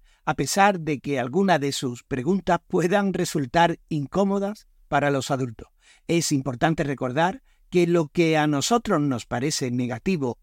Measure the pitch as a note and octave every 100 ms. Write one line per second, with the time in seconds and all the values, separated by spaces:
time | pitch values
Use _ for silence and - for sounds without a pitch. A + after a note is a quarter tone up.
0 | _ _ - D3+ C#3 G3 G3+ F#3+ D#3 C#3
1 | D3 C3+ B2 E3 G3 D#3 C#3 - C3 A#2+
2 | _ C3 C3 G3 - E3+ - F3+ E3+ G3+
3 | G3 F3 E3+ D#3+ B2+ E3 E3+ E3 _ D#3
4 | C3+ F#3+ G3 G3 G3 G#3+ _ _ _ C#3+
5 | C#3+ C#3 - C3+ B2+ A2 - _ _ _
6 | - E3+ - C#3 C3+ A#2+ D#3+ D#3+ C#3+ C3
7 | B2+ C3+ F3 C4 _ _ _ F3 E3+ E3+
8 | D#3 - E3 D#3 D3+ C#3+ - A#3+ G#3+ E3
9 | D3 A#2+ - B2 D3 - B2+ B2 B2 A#2
10 | G3 F3 B2+ -